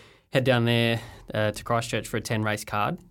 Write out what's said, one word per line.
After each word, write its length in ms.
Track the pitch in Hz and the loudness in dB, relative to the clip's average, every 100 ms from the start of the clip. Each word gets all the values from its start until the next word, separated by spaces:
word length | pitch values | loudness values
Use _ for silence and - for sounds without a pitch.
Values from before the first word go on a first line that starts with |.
| - - _ | -20 -20 _
head 100 | 139 | 0
down 220 | 131 123 117 | 4 4 4
there, 340 | 117 117 113 - - - | 4 4 0 -4 -16 -6
uh, 180 | 110 107 | -2 0
to 120 | 104 | -2
Christchurch 460 | - 117 117 117 - | -2 -2 0 -4 -4
for 80 | 113 | -6
a 40 | |
ten 220 | 110 110 | -2 -2
race 220 | 107 104 - | 0 -2 -4
card. 320 | 104 107 175 - | -2 -2 -4 -8